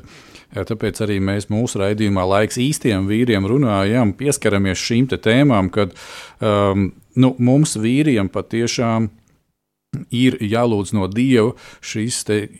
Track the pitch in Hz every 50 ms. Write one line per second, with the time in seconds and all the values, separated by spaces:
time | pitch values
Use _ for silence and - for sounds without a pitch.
0 | - - - - - - - - - _ - 104 95 - 117 107 - 104 92 -
1 | 110 104 104 98 95 95 98 104 101 - 107 107 120 120 - 107 95 101 107 104
2 | 110 104 98 95 90 92 98 101 110 107 - 123 123 139 151 - - 131 104 92
3 | 95 98 104 110 123 120 110 98 95 95 117 143 147 120 104 98 98 101 110 127
4 | 123 104 92 - 131 143 139 - - 110 101 98 98 95 95 - - - 120 117
5 | 131 127 98 85 - 110 110 131 143 147 123 101 95 92 - 107 104 92 - -
6 | - - - - - - - _ 110 110 104 101 101 101 98 101 98 92 - -
7 | _ _ _ 127 127 127 127 127 120 123 127 143 156 151 - 110 107 113 123 139
8 | 151 156 131 107 98 95 - 101 95 - - 113 117 117 - - 123 117 113 113
9 | 113 104 - _ _ _ _ _ _ _ _ _ _ _ _ _ _ _ - 123
10 | - - - 120 127 127 123 - 110 101 107 117 123 120 110 101 98 - - 107
11 | 95 92 98 113 127 135 127 117 107 120 127 - - - - - - - - 113
12 | 107 120 123 - - - 104 104 104 107 - -